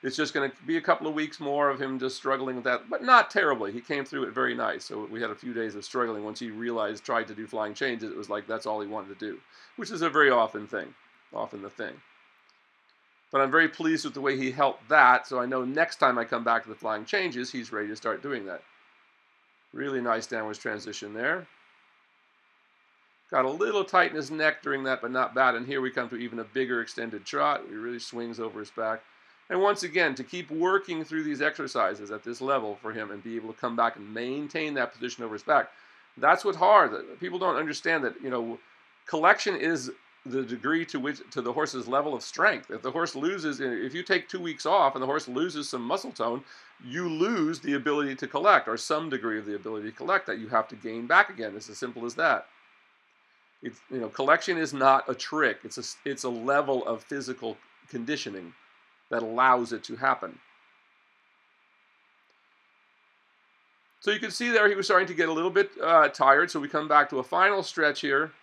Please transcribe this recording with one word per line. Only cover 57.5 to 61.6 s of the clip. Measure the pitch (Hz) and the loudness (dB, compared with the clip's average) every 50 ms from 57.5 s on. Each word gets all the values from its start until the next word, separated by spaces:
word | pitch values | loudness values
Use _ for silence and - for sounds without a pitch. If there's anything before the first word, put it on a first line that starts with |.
| 104 - _ _ _ _ _ _ | -8 -8 _ _ _ _ _ _
conditioning | - 120 117 123 151 143 - 113 101 95 87 85 - _ _ _ _ _ _ _ _ _ _ _ | -10 -8 -4 -4 -4 -4 -4 -8 -8 -10 -12 -14 -18 _ _ _ _ _ _ _ _ _ _ _
that | 120 117 | -4 -2
allows | 117 110 113 123 127 131 127 123 120 113 | -2 -2 2 4 6 6 6 4 2 -4
it | 117 104 - | -6 -10 -8
to | - 120 | -12 -8
happen. | 113 131 135 131 - - 85 - - _ _ _ _ _ _ _ _ _ _ _ _ _ _ _ _ _ _ _ _ _ _ _ _ | -2 0 0 0 0 -4 -12 -12 -16 _ _ _ _ _ _ _ _ _ _ _ _ _ _ _ _ _ _ _ _ _ _ _ _